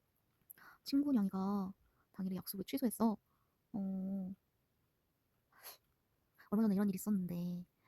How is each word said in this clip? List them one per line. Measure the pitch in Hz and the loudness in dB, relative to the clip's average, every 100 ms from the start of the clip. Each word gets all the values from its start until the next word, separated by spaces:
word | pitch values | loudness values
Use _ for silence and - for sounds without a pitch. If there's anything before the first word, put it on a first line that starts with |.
| _ _ _ _ - - - - | _ _ _ _ -20 -20 -20 -16
친구 | - 277 285 254 | 0 2 4 4
양이가 | 196 190 190 202 190 - _ _ _ | 4 2 0 0 -2 -8 _ _ _
당일에 | - 190 185 | -6 -4 -4
약속을 | - 196 - | -6 -8 -4
취소했어. | 277 247 - 226 202 _ _ _ _ _ | -2 0 2 2 2 _ _ _ _ _
어, | 214 196 190 190 196 185 196 _ _ _ _ _ _ _ _ _ _ _ - - - _ _ _ _ _ _ - | -6 -4 -2 -4 -4 -6 -10 _ _ _ _ _ _ _ _ _ _ _ -20 -20 -20 _ _ _ _ _ _ -4
얼마 | 208 | 2
전에 | 226 190 | 4 4
이런 | 208 | 2
일이 | 185 | 0
있었는데, | - 202 175 175 175 175 180 _ | 0 0 0 -4 -4 -6 -10 _